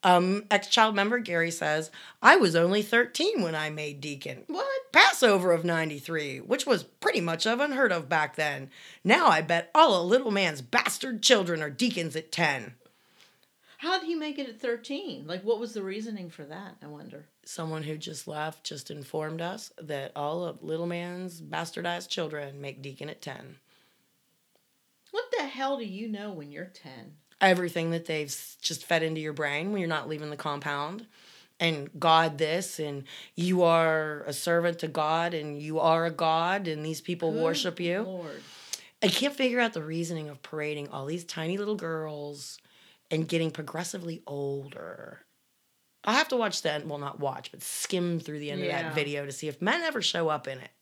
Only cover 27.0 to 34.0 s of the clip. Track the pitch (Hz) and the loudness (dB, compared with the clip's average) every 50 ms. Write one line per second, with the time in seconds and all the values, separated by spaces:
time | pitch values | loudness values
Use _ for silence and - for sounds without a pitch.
27 | - - - _ _ _ _ _ 196 190 185 175 180 170 170 170 165 165 165 165 | -18 -20 -20 _ _ _ _ _ 8 8 8 6 4 0 0 0 0 2 0 0
28 | 165 - 160 156 151 143 135 - - - - _ - - 165 139 - - 175 165 | -2 -2 -2 -2 -2 -4 -6 -10 -10 -14 -16 _ -6 -6 -6 -6 -2 0 2 2
29 | 160 160 160 160 156 156 147 143 156 143 143 147 165 196 214 202 180 165 160 156 | 2 0 -2 -2 -4 -6 -4 -2 -2 -2 -2 -2 -2 -2 -2 -2 0 0 0 -2
30 | 139 - 156 147 151 151 151 143 - 151 143 143 143 151 143 143 143 156 185 214 | -2 -4 -8 -8 -6 -8 -10 -6 -4 -4 -4 -4 -4 -4 -4 -4 -4 -6 -6 -10
31 | 233 - _ - - - - - - _ _ _ 165 165 160 147 143 160 - 147 | -14 -16 _ -20 -20 -20 -20 -20 -20 _ _ _ 0 0 0 -2 -6 -10 -8 0
32 | 156 165 160 160 165 165 151 143 160 151 160 180 185 - - - 156 147 143 139 | 4 6 6 6 6 4 0 -2 -2 0 0 -2 -4 -6 -8 -6 -6 -6 -6 -8
33 | 139 - - - - - _ - 170 180 185 180 180 170 165 165 165 160 160 160 | -10 -12 -16 -18 -18 -14 _ -4 0 2 4 6 6 6 6 6 6 4 4 2